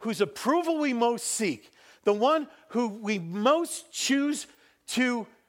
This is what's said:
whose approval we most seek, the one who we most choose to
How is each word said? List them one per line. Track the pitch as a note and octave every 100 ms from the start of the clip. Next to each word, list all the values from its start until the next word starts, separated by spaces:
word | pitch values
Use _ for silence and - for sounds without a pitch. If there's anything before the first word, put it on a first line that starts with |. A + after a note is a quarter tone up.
whose | A3+ F#3
approval | G#3 - - E4 E4 D#4
we | D4
most | A#3+ A#3 A#3
seek, | - - G3+ B2 - _ - -
the | -
one | G#3 B3+ D#4+ C#4+ - -
who | A3+ A#3+
we | G#3 G#3+ G#3
most | E3 F#3+ A#3 D#4+ E4+ - -
choose | - - C#4 C#4+ D4 - - _ _ -
to | A#3 B3+ A#3+ G3+ -